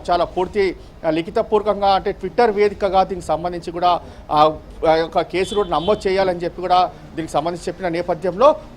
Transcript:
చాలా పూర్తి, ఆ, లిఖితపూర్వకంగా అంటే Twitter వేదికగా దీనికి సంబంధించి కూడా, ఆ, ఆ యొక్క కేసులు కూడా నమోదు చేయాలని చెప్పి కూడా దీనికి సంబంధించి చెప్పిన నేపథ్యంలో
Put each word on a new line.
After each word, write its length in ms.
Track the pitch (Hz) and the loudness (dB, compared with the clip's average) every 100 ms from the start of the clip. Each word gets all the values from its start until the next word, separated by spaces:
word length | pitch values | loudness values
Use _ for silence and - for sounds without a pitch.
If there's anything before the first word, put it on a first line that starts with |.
| - | 0
చాలా 160 | 175 160 | 0 0
పూర్తి, 500 | 180 185 214 190 151 - - 165 | -2 -2 0 -2 -4 -14 -8 -2
ఆ, 40 | |
లిఖితపూర్వకంగా 840 | 160 165 226 214 214 208 196 196 | -2 -2 -4 0 0 0 0 2
అంటే 180 | 190 196 | 2 0
Twitter 400 | 185 190 - 240 | -6 -4 2 2
వేదికగా 520 | 202 208 202 202 190 | 4 0 0 0 2
దీనికి 240 | 185 185 - | 2 -2 -4
సంబంధించి 440 | 156 175 175 175 | -4 -4 -6 -8
కూడా, 300 | 170 175 170 - - - | 0 2 2 -2 -16 -2
ఆ, 220 | 151 156 156 - - 165 | 4 4 2 -10 -2 2
ఆ 60 | 160 | 2
యొక్క 260 | 160 190 | 2 -2
కేసులు 340 | - 170 - 208 | -2 -2 -2 -2
కూడా 140 | 196 | 0
నమోదు 380 | 151 175 208 196 | 0 0 0 0
చేయాలని 320 | 190 190 175 | 0 0 -2
చెప్పి 220 | 170 180 | -6 -4
కూడా 300 | 180 180 175 - - 160 | 2 4 2 -2 -14 -10
దీనికి 180 | 160 | -4
సంబంధించి 340 | 151 165 175 190 | -2 -2 -4 -8
చెప్పిన 200 | 170 185 | -6 -4
నేపథ్యంలో 680 | 165 175 165 180 180 277 302 - | -2 -2 -4 -4 4 4 4 -4